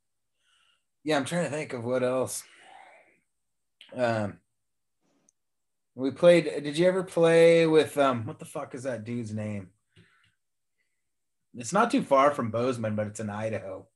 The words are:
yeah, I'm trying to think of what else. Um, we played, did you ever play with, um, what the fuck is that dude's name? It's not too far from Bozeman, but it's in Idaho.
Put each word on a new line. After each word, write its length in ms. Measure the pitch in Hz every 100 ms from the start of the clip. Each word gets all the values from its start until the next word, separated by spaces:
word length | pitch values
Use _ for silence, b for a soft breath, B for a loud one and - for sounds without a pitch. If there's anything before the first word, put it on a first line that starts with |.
| _ _ _ _ _ _ _ _ _ _
yeah, 120 | 147 147
I'm 80 | 127
trying 180 | 175 151
to 60 |
think 220 | 147 147
of 100 | 127 117
what 160 | 127
else. 400 | 123 131 120 - - B B B B B B B B _ _ _ _ _ - 123
Um, 440 | 120 113 101 - _ _ _ _ _ _ _ _ _ _ _ _ _ _ _ -
we 140 | 135
played, 360 | 131 175 175 151 143
did 120 | 147 147
you 120 | 180
ever 160 | 185
play 640 | 185 - 165 165 165 165 165
with, 320 | 156 131 143
um, 260 | 139 120 107
what 140 | 156
the 60 | 170
fuck 280 | 156 139
is 80 | 131
that 200 | 131 117
dude's 280 | 107 120 110
name? 360 | 107 107 104 90 _ _ b b b b b _ _ _ _ _ _ _ _ _ _ _ 110
It's 160 | 120
not 180 | 190 226
too 100 | 269
far 300 | - 135 143
from 180 | 143 117
Bozeman, 460 | 117 127 120 110 107
but 100 | 104
it's 140 | 107
in 100 | 104
Idaho. 560 | 104 110 104 95 95 -